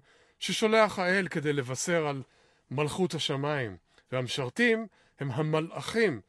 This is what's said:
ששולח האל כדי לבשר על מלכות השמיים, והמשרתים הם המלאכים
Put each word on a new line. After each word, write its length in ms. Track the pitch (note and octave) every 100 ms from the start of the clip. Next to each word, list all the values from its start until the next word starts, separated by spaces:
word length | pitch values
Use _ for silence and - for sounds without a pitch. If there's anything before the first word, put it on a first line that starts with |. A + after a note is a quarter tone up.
| - _ _ _
ששולח 600 | - F#3 A3 A3 G#3+ -
האל 300 | F3+ F#3+ F#3
כדי 240 | E3+ D3
לבשר 540 | C#3+ B2+ C3 - E3+ D3+
על 160 | C#3 B2 _ _ _ _
מלכות 440 | B2+ D3 - F3+
השמיים, 640 | D#3 - C#3 C#3+ D3 A#2 F#2 _ _ _
והמשרתים 720 | B2+ B2 - B2 - A#3+ A3+ A3 _ _ _
הם 100 | C#3
המלאכים 920 | B2+ D#3 D#3 D#3+ D#3 C3+ A3 A3 A#2+